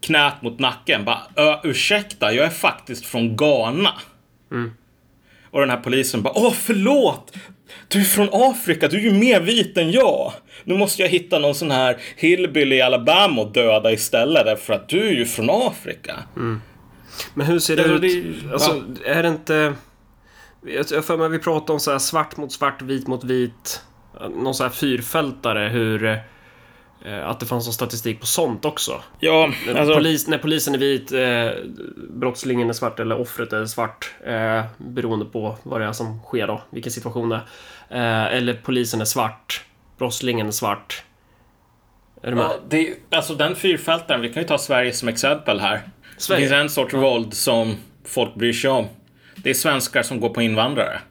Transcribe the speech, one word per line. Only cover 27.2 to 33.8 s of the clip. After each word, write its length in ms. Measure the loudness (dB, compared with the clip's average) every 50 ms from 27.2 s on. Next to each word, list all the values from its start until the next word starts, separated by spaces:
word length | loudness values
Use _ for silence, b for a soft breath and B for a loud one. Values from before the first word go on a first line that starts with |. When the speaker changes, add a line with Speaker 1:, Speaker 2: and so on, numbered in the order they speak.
| -6 -6
Speaker 2:
att 100 | -6 -6
det 60 | -6
fanns 220 | -4 -4 -4 -4
någon 60 | -4 -4
statistik 460 | -4 -6 -6 -6 -6 -4 -6 -6 -4
på 60 | -4
sånt 400 | -4 0 0 0 0 -2 -2 -4
också. 360 | -6 -4 -4 -6 -6 -6 -8 -12 -18 -8 0
Speaker 1:
Ja, 320 | 2 4 6 6 4 4 2 -6 -6
Speaker 2:
När 80 | -2 0
Speaker 1:
alltså 200 | 2 4 6 6
Speaker 2:
polis-, 320 | 4 4 4 2 0 0 -2
när 80 | -2
polisen 360 | -2 0 0 0 0 0 0 0
är 20 | 2
vit, 320 | 2 2 2 0 -2 -2
eh, 520 | -2 0 2 2 2 2 0 0 -2 -4 -8 -12 -12 -12 -14 -14 -14 -14 -16 -14 -8 -4
brottslingen 500 | -4 -4 -4 -4 -2 -2 0 2 2 0
är 40 | 0
svart 260 | -2 -4 -6 -4 -4
eller 200 | -4 -2 -2 -2
offret 320 | -4 -6 -4 -8 -6 -4 -2
är 120 | -4 -4
svart, 460 | -4 -4 -4